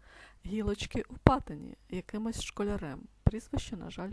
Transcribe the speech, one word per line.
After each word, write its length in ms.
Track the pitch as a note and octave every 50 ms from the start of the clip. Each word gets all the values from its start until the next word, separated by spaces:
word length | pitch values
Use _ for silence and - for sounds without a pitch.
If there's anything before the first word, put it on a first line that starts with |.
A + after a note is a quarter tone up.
| - - - - - - - - -
гілочки 580 | F3 G#3 A3 G3+ G#3 G#3 - - - - A#3 - -
у 60 | -
Патині 600 | - - - E3 F3 - - D3+ D3+ - - - - - -
якимось 540 | - F3+ - - - G#3 A3 A3+ A3+ -
школярем. 580 | - - - - G3+ G3+ G#3 G3 E3 C#3+ C3 E3 - - - - -
Прізвище, 520 | - G#3+ A3+ - - C#4+ B3 - - A3
на 140 | E3 F3 F3
жаль, 200 | - - F#3 G3